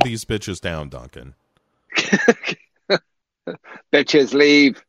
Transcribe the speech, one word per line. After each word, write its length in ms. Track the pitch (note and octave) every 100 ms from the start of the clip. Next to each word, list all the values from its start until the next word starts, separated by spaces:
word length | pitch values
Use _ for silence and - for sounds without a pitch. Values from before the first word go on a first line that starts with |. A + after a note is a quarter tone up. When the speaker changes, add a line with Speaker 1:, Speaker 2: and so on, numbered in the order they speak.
Speaker 1:
these 200 | B2+ A2
bitches 360 | - G#2+ - F2+
down, 280 | F#2+ D#2+ D2
Duncan. 460 | C2 B1+ - C2 - _ _ _ _ _
Speaker 2:
<laughs> 680 | - - - - - - - _ _ - G3 _ _ _ _ - - - - _
Bitches, 400 | C#3+ C3+ D3+ B2+
leave. 500 | C3+ D3 D3 C#3 -